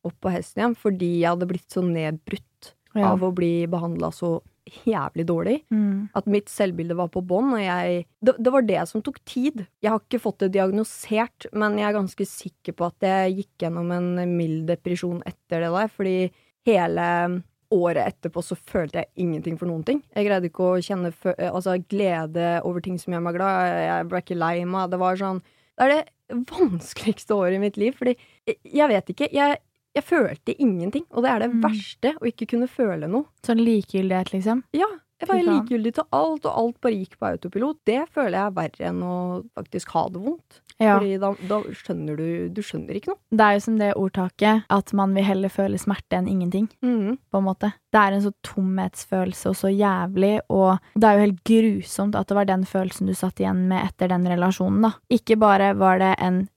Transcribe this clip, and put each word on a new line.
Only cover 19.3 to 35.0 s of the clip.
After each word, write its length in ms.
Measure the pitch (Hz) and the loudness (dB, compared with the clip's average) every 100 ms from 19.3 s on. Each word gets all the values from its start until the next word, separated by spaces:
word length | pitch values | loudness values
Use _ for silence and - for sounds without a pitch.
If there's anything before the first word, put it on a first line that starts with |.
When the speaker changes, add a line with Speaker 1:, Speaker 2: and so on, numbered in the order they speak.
| 156 170 165 | -2 -6 -6
Speaker 1:
for 80 | 175 | -4
noen 200 | 165 160 | -4 -2
ting. 160 | 285 _ | -4 _
Jeg 140 | 214 208 | -2 0
greide 220 | 190 175 | 0 -2
ikke 160 | - 180 | 0 0
å 160 | 180 | 0
kjenne 300 | 175 190 175 - | -2 -4 -4 -4
fø-, 160 | 185 - | -4 -2
altså 380 | 175 185 185 185 175 | -2 -2 -2 -4 -2
glede 680 | 202 190 170 156 170 170 170 | -2 0 0 -4 -2 0 0
over 220 | - 175 | -2 -4
ting 140 | 185 180 | -6 -6
som 140 | - | -4
gjør 100 | 175 | -4
meg 140 | 170 175 | -4 -2
glad. 320 | 196 185 180 175 | 0 2 0 0
Jeg 280 | 165 170 170 | 0 -2 -2
ble 80 | 180 | -6
ikke 160 | - 175 | -4 -2
lei 160 | 165 175 175 | -2 -2 -2
meg. 220 | 190 185 | -4 -2
Det 80 | 185 | 0
var 160 | 185 185 | 0 0
sånn, 240 | 196 185 _ _ _ - | -4 -6 _ _ _ 2
det 100 | 262 | 4
er 80 | 302 | 4
det 480 | 302 _ _ 240 254 | -2 _ _ -8 -6
vanskeligste 800 | - 311 175 - - 220 - - | 2 2 2 -6 -4 -4 -4 -2
året 220 | 208 180 190 | 0 2 0
i 80 | |
mitt 160 | 202 202 | -2 0
liv, 160 | 220 269 | -2 0
fordi 220 | 247 247 _ _ - | -2 -2 _ _ -8
jeg, 140 | - - | -8 -4
jeg 200 | 285 294 | 2 4
vet 220 | 202 - 226 | 2 0 -4
ikke, 160 | 285 | -2
jeg, 240 | 277 285 285 _ _ _ | 2 2 0 _ _ _
jeg 100 | - - | -6 0
følte 460 | 339 220 - - - | 2 2 -2 -8 0
ingenting, 480 | 262 185 180 277 339 | 2 2 -2 -6 -6
og 120 | 233 | 0
det 60 | 254 | 0
er 100 | 226 | 2
det 80 | 233 | 0
Speaker 2:
Mm. 80 | 233 | 2
Speaker 1:
verste, 540 | 220 214 - - 254 311 | 2 0 -8 -2 -2 0
å 80 | |
ikke 220 | 233 - 220 | -6 -4 -4
kunne 200 | 233 254 | -2 -2
føle 400 | - 220 165 151 | 0 -2 -2 -2
noe. 180 | 220 294 _ | -4 -4 _
Speaker 2:
Sånn 160 | - 226 | 0 2
likegyldighet, 680 | 233 220 - 190 190 185 185 | 4 2 0 -2 0 0 -2
liksom? 300 | 190 202 247 - | -2 0 -2 -2
Speaker 1:
Ja, 140 | 294 415 359 | -2 -2 -2